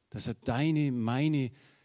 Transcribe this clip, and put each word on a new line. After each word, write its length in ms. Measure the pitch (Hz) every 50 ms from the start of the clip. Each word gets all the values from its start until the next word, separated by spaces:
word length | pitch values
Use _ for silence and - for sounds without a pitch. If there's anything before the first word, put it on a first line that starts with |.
| _ _
dass 160 | - 104 95
er 80 | 123 113
deine, 560 | - - - 117 123 147 160 156 151 147 139
meine, 600 | 127 120 113 113 123 131 147 156 151 143 131 120 - - - - _ _